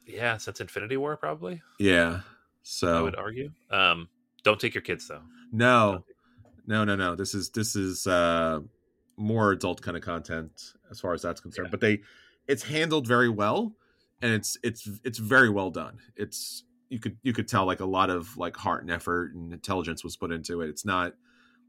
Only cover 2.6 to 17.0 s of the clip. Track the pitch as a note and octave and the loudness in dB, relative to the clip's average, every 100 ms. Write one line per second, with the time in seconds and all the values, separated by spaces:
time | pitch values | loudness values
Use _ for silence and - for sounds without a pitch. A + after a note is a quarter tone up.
2.6 | - - F2 E2 E2 - G2+ A#2+ D3 - | -12 -2 0 2 0 -4 -8 -8 -10 -14
3.6 | _ G2 F#2 E2+ E2+ _ _ _ G#2+ G#2 | _ 2 4 4 -4 _ _ _ 2 4
4.6 | A#2 G2+ - E2+ - D2+ - - - A2 | 0 -4 -4 -6 -8 -16 -16 -20 -8 2
5.6 | B2 B2 G#2 F#2 - _ _ _ - - | 6 8 6 2 -8 _ _ _ -20 -18
6.6 | - G#2+ G#2 G2 F2+ E2+ F#2+ G2+ F#2 A2+ | -2 0 2 2 0 0 -4 -4 -4 -4
7.6 | G#2+ G2+ F#2+ F2+ G2 F2 E2+ E2+ E2 D#2 | -2 -2 -2 -2 2 4 4 2 0 -2
8.6 | D2+ _ _ _ _ - G#2+ A2+ G#2 F#2 | -6 _ _ _ _ -6 -2 4 4 4
9.6 | F#2 E2+ - E2+ - E2+ D#2+ E2 D#2+ - | 0 -2 -6 -8 -6 -8 -6 -8 -8 -14
10.6 | - _ _ - F#2+ E2 F2 E2 E2+ - | -20 _ _ -8 -4 -2 -4 -8 -10 -10
11.6 | F2+ F#2+ A2 G2+ - - _ _ - C#3 | -6 2 2 2 -2 -20 _ _ -2 -2
12.6 | B2 D#3 D#3+ D#3 A#2+ B2 A#2+ G#2 G#2 E3 | 0 0 2 2 4 6 6 4 2 0
13.6 | A3+ - _ _ _ _ A#2+ A2 - - | -2 -8 _ _ _ _ 0 2 0 -4
14.6 | A#2+ A2 G#2 G2+ C3 A#2 G#2+ C3 A#2 G2+ | -4 -6 -12 -10 -10 -6 4 6 6 4
15.6 | F#2+ E2 D#2 G2+ - - G#2 - - - | -2 -6 -10 -14 -20 -10 -10 -8 -12 -14
16.6 | - _ _ A#2+ | -18 _ _ -8